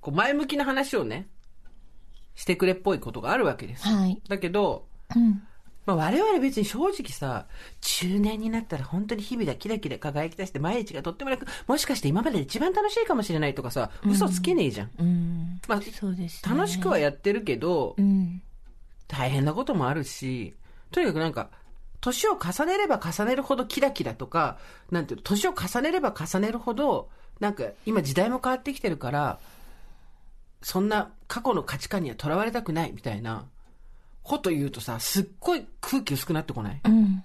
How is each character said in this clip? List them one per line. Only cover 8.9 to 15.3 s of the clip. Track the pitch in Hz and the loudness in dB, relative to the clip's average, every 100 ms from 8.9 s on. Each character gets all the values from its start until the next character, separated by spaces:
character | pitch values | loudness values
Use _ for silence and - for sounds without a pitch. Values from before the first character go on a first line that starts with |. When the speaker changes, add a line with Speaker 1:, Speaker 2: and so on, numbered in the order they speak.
| 175 208 | -2 -2
Speaker 1:
当 | 226 | -2
に | |
日 | 202 247 | -4 -2
々 | 185 | -2
が | 123 | -2
キ | 208 | -4
ラ | 220 | -4
キ | 180 | -4
ラ | 123 | -4
輝 | 151 143 160 | -4 -2 -4
き | - | -4
出 | 185 | -6
し | |
て | - | -2
毎 | 156 240 | 0 0
日 | 214 | -2
が | 151 | -6
と | 170 | -6
っ | 170 | -6
て | |
も | 269 | -4
楽、 | 262 - - - | -4 -4 -10 0
も | 285 | 2
し | - | 2
か | 277 | 0
し | |
て | 143 | 2
今 | 165 | 2
ま | 233 | 2
で | 220 | 0
で | |
一 | 139 226 | -2 0
番 | 330 | 2
楽 | 370 415 | 4 2
し | 427 | 2
い | 440 | 2
か | 294 | 2
も | |
し | 214 | 2
れ | 165 | 2
な | 147 | 0
い | 135 | 0
と | |
か | 131 | -4
さ、 | - 117 - | -2 -2 0
Speaker 2:
う | 208 | 2
ん。 | |
Speaker 1:
嘘 | 202 196 | 4 4
つ | 180 | 2
け | 180 | 4
ね | 359 156 | 4 4
え | |
じ | 104 | 0
ゃ | |
ん。 | 104 - | -6 0
Speaker 2:
う | |
ん。 | 170 175 170 | 2 4 2